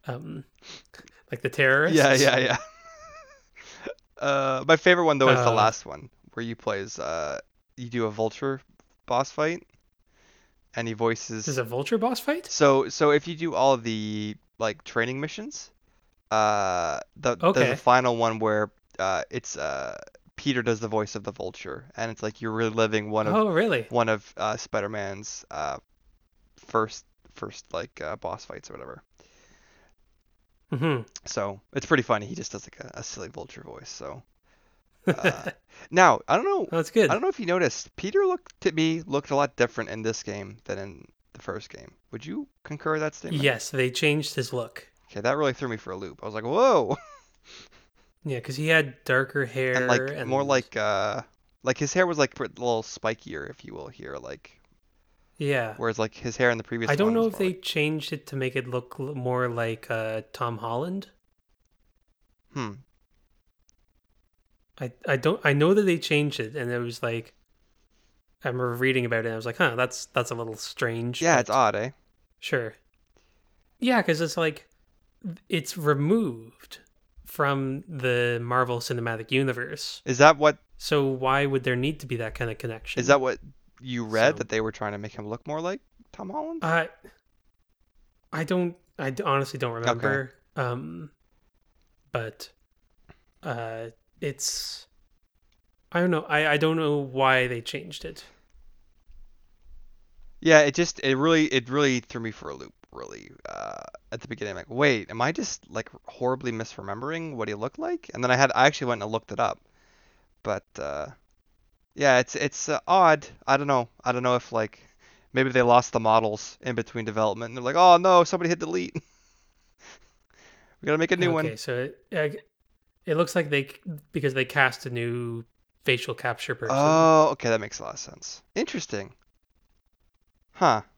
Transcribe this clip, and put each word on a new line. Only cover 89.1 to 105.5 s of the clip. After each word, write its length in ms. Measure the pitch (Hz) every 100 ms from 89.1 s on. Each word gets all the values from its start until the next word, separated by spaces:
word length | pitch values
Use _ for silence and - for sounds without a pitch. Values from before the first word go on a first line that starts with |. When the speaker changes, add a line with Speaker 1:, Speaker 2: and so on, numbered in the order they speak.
Speaker 1:
d-, 120 | 127
honestly 360 | - 139 135 135
don't 160 | 123 117 120
Speaker 2:
Okay. 0 | 120
Speaker 1:
remember. 360 | 135 135 131 _ _ -
Um, 540 | 123 123 151 170 151 _ _ _ _ _ _ _ _ _ _
but, 380 | 123 110 - - _ _ _ _ _ _ - _ _
uh, 480 | 156 117 113 113 113 _ _ _
it's, 680 | 147 135 - - - - - _ _ _ _ _ _ _ _ _ _
I 80 | 170
don't 100 | 180
know. 120 | 160
I, 300 | - 151 156
I 40 | 147
don't 200 | 160 160
know 220 | 156 147
why 480 | 135 131 131 131 127
they 120 | 120
changed 420 | - - 90 -
it. 200 | - - - _ _ - - - _ _ - - - - _ _ - - - - _ - - -
Speaker 2:
Yeah, 180 | 160 156
it 140 | 143
just, 260 | 135 170 -
it 160 | 135 135
really, 300 | 156 160 156
it 220 | 131 120
really 320 | 139 143 123
threw 200 | - 120
me 100 | 113
for 200 | 104 76
a 40 |
loop, 200 | 67 64 _ _
really, 380 | 58 55 53 50 - 50
uh, 340 | 50 52 50 50 - _
at 80 | 120
the 80 | -
beginning. 260 | 117 104
Like, 140 | 90 -
"Wait, 420 | 120 147 117 92
am 100 | 113
I 100 | 131
just, 360 | 185 226